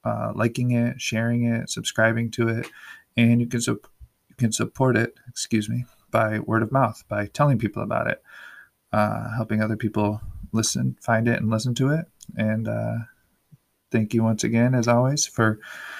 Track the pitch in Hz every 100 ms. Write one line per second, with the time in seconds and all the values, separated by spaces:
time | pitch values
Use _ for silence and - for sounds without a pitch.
0 | 120 107 110 101 117 123 123 120 120 131
1 | - 113 117 120 120 113 - - - -
2 | 113 113 117 117 117 113 - - - -
3 | _ - 117 120 120 120 117 101 - _
4 | - _ _ - 113 - 113 - 131 110
5 | 117 - - - - 113 107 120 123 _
6 | _ 113 110 107 - 110 110 135 117 -
7 | _ 104 104 - 147 120 104 104 107 -
8 | - - _ - - - - _ _ 107
9 | 107 107 110 113 110 107 110 110 107 107
10 | 104 107 - - - 110 110 127 127 -
11 | - 113 117 117 107 113 123 117 135 156
12 | 165 _ - - 110 110 107 113 110 113
13 | 113 _ _ _ _ - _ _ _ 117
14 | 107 117 113 110 113 117 123 127 117 120
15 | 127 143 - - 110 107 - - -